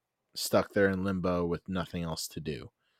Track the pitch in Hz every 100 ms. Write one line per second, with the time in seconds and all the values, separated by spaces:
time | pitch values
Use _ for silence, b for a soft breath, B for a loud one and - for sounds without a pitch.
0 | _ _ _ - - 107 - 104 98 95
1 | 95 95 90 87 87 85 - 92 82 90
2 | 85 80 - - 76 71 - _ _